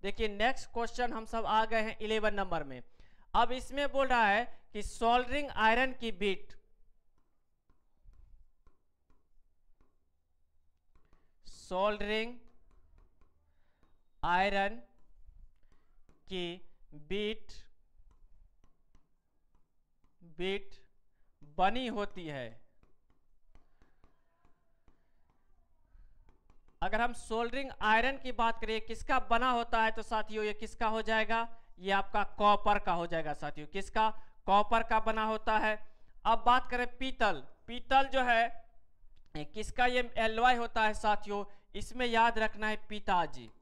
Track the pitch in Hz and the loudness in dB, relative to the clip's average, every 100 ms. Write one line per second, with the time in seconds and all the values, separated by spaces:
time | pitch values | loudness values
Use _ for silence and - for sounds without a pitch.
0 | 190 202 220 202 226 262 - 233 233 - | -4 -2 -2 2 0 0 -4 -4 -4 -2
1 | 240 220 220 226 220 214 220 226 220 - | -4 -4 -6 -4 0 2 2 0 0 -4
2 | 214 220 214 202 185 165 143 127 - - | -2 0 0 0 -2 -2 -4 -10 -14 -20
3 | - - - 208 233 254 - 262 285 269 | -20 -20 -2 2 2 0 -4 -2 0 0
4 | 262 247 214 208 240 - - 208 202 - | 2 4 4 2 0 -8 -10 -8 -6 0
5 | 233 247 247 254 - - 220 226 262 247 | 4 4 2 -2 -4 2 4 4 2 -2
6 | 226 196 202 190 - - _ - - _ | -6 -2 -2 -2 -6 -14 _ -20 -20 _
7 | _ _ _ _ _ _ _ _ _ _ | _ _ _ _ _ _ _ _ _ _
8 | - - - - - _ - - _ _ | -20 -20 -20 -20 -20 _ -20 -20 _ _
9 | _ - _ - _ _ _ - - _ | _ -20 _ -20 _ _ _ -20 -20 _
10 | _ _ _ _ _ _ _ _ _ - | _ _ _ _ _ _ _ _ _ -20
11 | - - _ _ - - - 185 208 208 | -20 -20 _ _ -14 -14 -6 0 0 0
12 | 202 220 226 247 - - - - - - | -2 -4 -4 -10 -18 -20 -20 -20 -20 -20
13 | - _ - _ _ _ _ _ _ - | -20 _ -20 _ _ _ _ _ _ -20
14 | _ _ 160 180 196 202 202 233 - - | _ _ 0 2 2 0 -2 -4 -14 -20
15 | - - - - - _ - - _ - | -20 -20 -20 -20 -20 _ -20 -20 _ -20
16 | - _ - 185 175 185 - - - 147 | -20 _ -10 -8 -8 -10 -16 -18 -20 -18
17 | 151 196 208 220 - - - - _ - | -8 -6 -4 -6 -10 -12 -16 -20 _ -20
18 | - - - - - _ - _ _ - | -20 -20 -20 -20 -20 _ -20 _ _ -20
19 | _ _ _ _ _ _ _ _ _ _ | _ _ _ _ _ _ _ _ _ _
20 | _ _ 170 165 185 196 - - - _ | _ _ -20 -6 -4 -2 -6 -12 -16 _
21 | _ _ - _ 151 - 190 240 247 208 | _ _ -20 _ -12 2 2 2 -2 -4
22 | 202 185 165 139 117 120 - - - - | -4 -6 -8 -8 -10 -12 -20 -20 -20 -20
23 | _ _ _ - - - - - - - | _ _ _ -20 -20 -20 -20 -20 -20 -20
24 | - _ _ _ - - _ _ - - | -20 _ _ _ -20 -20 _ _ -20 -20
25 | _ _ _ _ _ - _ _ _ - | _ _ _ _ _ -20 _ _ _ -20
26 | - - - - _ - - - 185 214 | -20 -20 -20 -20 _ -20 -20 -4 -2 2
27 | 240 233 - 226 233 254 262 - 214 220 | 0 -2 -6 -4 -2 -4 -6 -2 2 4
28 | 254 277 254 247 226 226 226 220 214 220 | 2 -2 -6 0 0 0 -2 -4 -6 -8
29 | - 262 247 233 254 240 226 226 220 226 | 0 0 4 2 4 0 0 2 2 0
30 | 214 220 214 214 214 208 226 - 220 220 | -4 -4 -2 -2 -4 -4 -8 -2 -2 0
31 | 220 220 214 226 226 - - - 185 196 | 0 0 2 0 -2 -8 -14 -10 0 0
32 | 190 208 196 - 208 202 214 208 202 170 | 2 0 -2 4 4 6 4 2 2 0
33 | 170 165 156 147 151 147 147 190 190 220 | 0 -2 -2 -4 -6 -6 -6 -6 -2 2
34 | 220 - - - - 196 214 226 226 220 | 2 0 -8 -10 4 4 6 4 4 2
35 | 220 220 220 220 - 214 214 214 - - | 2 0 0 0 2 2 2 -2 -6 -12
36 | - - - 226 240 254 - 247 247 - | -20 -4 2 4 6 6 4 -2 -2 -4
37 | 262 254 220 156 - - - 240 - 269 | -4 2 2 2 -6 -14 -12 -10 4 4
38 | 277 269 247 226 233 - - - - - | 6 2 4 4 4 -2 -12 -20 -20 -20
39 | - - - 151 147 - 208 - 247 247 | -20 -20 -12 -10 -8 -6 -6 2 4 4
40 | 240 - 226 220 247 247 233 226 214 214 | 0 0 0 4 4 4 0 2 2 2
41 | 214 202 202 202 196 - _ 202 - 254 | 2 2 0 -4 -6 -12 _ -8 -8 -2
42 | 247 226 233 226 220 208 214 214 - 214 | 0 4 4 4 0 -2 -4 -4 -6 -6
43 | - 180 160 139 113 - | 0 0 0 -4 -10 -18